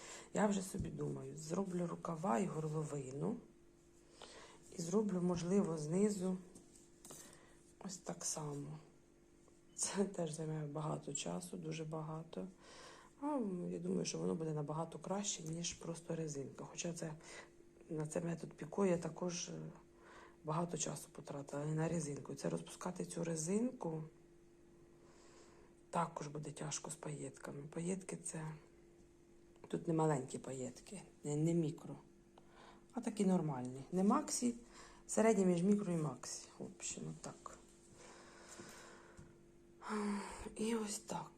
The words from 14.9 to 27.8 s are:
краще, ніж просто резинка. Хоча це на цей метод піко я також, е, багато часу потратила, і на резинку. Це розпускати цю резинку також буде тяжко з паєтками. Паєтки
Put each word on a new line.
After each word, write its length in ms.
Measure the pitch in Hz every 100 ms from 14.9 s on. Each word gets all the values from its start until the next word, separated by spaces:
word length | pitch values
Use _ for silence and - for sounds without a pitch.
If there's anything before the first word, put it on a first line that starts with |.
| 165
краще, 440 | 156 190 202 -
ніж 320 | 160 165 170
просто 420 | - - 165 - 165
резинка. 480 | 160 139 131 -
Хоча 280 | 147 - 175
це 200 | 160 160 156 - - - - - - -
на 160 | 156 151
цей 160 | 175
метод 300 | 170 160 156
піко 340 | - 156 - 196
я 120 | 170
також, 500 | 165 156 180 175 -
е, 40 | 165 160 - - - - - - -
багато 340 | 151 156 175 175
часу 300 | - 151 -
потратила, 520 | - 143 143 139 143
і 100 | 151
на 140 | 156 165
резинку. 460 | 170 143 143 -
Це 140 | 139 -
розпускати 560 | 170 - - 185 180
цю 200 | 175 -
резинку 800 | 170 160 156 202 247 - 170 160 156 - - - - - - - - - - - - - - - - - - 175
також 300 | 165 - 151
буде 240 | 147 143
тяжко 400 | 143 156 147 -
з 40 |
паєтками. 680 | 151 156 143 139 - - 143 147
Паєтки 420 | 165